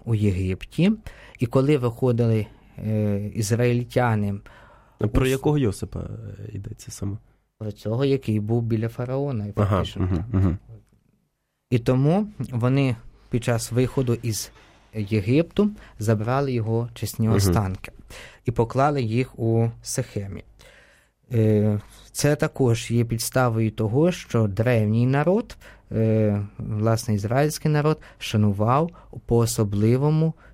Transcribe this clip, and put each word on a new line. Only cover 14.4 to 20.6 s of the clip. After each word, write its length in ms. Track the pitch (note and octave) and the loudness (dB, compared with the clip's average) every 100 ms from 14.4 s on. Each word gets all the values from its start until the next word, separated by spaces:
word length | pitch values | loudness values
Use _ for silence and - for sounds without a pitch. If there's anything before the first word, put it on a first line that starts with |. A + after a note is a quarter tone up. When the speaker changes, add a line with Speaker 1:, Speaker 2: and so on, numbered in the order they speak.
| - - - _ _ | -8 -14 -20 _ _
Speaker 1:
Єгипту 760 | A2 G2+ G#2+ F#2+ C#3 E3+ - G#3 G#3 - - | -8 -2 -2 2 2 0 2 0 0 -16 -6
забрали 540 | G#2+ A2 G#2+ C3 C#3+ | 0 0 0 -2 0
його 360 | B2 G#2+ A2+ A#2 | -2 -2 -2 -4
чесні 320 | - A#2 - A2+ | -8 -8 -2 2
Speaker 2:
Мгм. 80 | G2+ | 4
Speaker 1:
останки 560 | G2 F2 F#2+ F#2 - - - - - - | 4 2 0 -6 -12 -18 -20 -20 -20 -12
і 60 | - | -6
поклали 520 | A#2 A#2 B2 C#3+ C#3+ | -2 0 2 2 2
їх 360 | A#2 A2+ B2+ - | 0 0 -2 -2
у 320 | A2+ A2+ A#2 A#2 | 0 2 0 -2
Сихемі. 640 | - - B2 - G2 F#2+ - - | -8 -6 -6 -6 -8 -12 -16 -20